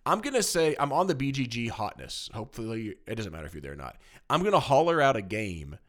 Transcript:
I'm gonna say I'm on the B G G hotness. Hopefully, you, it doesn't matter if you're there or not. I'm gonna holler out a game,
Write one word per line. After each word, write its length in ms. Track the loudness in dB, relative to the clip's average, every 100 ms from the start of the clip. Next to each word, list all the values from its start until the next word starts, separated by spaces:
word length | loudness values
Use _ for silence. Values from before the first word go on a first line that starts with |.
| 0
I'm 140 | 0
gonna 220 | 2 0
say 320 | 2 2 2 2
I'm 140 | 2
on 160 | 2 2
the 60 |
B 160 | 2 0
G 140 | 0 -2
G 200 | -2 -4
hotness. 640 | -4 -6 -6 -10 -10 -10
Hopefully, 480 | -10 -10 -8 -8 -6
you, 120 | -8 -10 -8
it 100 | -6
doesn't 160 | -6
matter 140 | -8 -10
if 60 |
you're 80 | -10
there 120 | -12
or 40 | -10
not. 200 | -12 -14 -20 -14 -2
I'm 140 | 0
gonna 160 | 4 4
holler 420 | 6 4 6 6
out 140 | 4 4
a 60 |
game, 540 | -2 -4 -4 -6 -10 -14